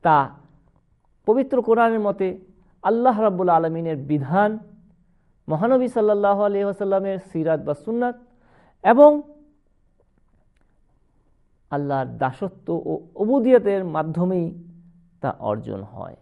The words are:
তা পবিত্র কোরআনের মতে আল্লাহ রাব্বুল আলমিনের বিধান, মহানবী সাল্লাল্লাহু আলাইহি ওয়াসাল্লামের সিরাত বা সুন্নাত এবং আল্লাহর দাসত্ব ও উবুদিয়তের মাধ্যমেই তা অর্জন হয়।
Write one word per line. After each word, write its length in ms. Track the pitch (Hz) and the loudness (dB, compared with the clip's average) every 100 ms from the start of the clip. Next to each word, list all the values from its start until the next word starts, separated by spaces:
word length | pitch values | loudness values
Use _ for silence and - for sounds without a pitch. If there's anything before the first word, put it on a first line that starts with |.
তা 380 | 170 151 135 - _ _ _ _ _ _ _ _ - | 4 2 2 -8 _ _ _ _ _ _ _ _ 0
পবিত্র 360 | 233 269 254 | 0 2 -2
কোরআনের 380 | 214 226 226 226 | 2 2 2 2
মতে 380 | 208 196 190 185 - _ _ _ | -2 -2 -4 -4 -18 _ _ _
আল্লাহ 380 | - 226 254 214 | -2 2 2 2
রাব্বুল 280 | 220 180 180 | 0 0 2
আলমিনের 480 | 165 165 165 165 151 | 2 2 -4 -6 -6
বিধান, 640 | 139 151 135 180 208 214 - - _ _ _ _ _ _ - | -2 -4 0 0 0 -2 -14 -20 _ _ _ _ _ _ -6
মহানবী 400 | 151 226 254 254 | -2 2 2 0
সাল্লাল্লাহু 540 | 240 208 202 202 202 | 0 0 2 2 2
আলাইহি 220 | 208 202 | 0 0
ওয়াসাল্লামের 540 | 202 196 196 196 196 190 - | -4 -4 -2 -2 -2 -8 -8
সিরাত 280 | 165 160 156 | -6 -2 -2
বা 140 | 151 | -4
সুন্নাত 440 | 147 - 233 247 247 _ _ _ _ _ _ | -8 -6 -4 -4 -6 _ _ _ _ _ _
এবং 400 | 190 233 294 294 285 - _ _ _ _ _ _ _ _ _ _ _ _ _ _ _ _ _ _ _ _ _ _ _ | 2 8 8 6 -4 -20 _ _ _ _ _ _ _ _ _ _ _ _ _ _ _ _ _ _ _ _ _ _ _
আল্লাহর 360 | 143 143 135 127 | -6 -4 -4 -6
দাসত্ব 760 | 117 131 127 196 - - 170 | -4 -6 -4 -10 -10 -8 -6
ও 160 | - 156 - | -6 -8 -10
উবুদিয়তের 680 | - 208 277 233 247 202 196 | -6 0 0 4 4 4 -2
মাধ্যমেই 800 | 185 156 156 160 180 185 170 - - - - - _ _ | -4 -4 -4 -2 -2 -2 -4 -8 -20 -20 -20 -20 _ _
তা 100 | 135 | -8
অর্জন 520 | - 110 104 113 98 | -6 -6 -6 -6 -12
হয়। 340 | 101 - 87 - | -12 -16 -18 -18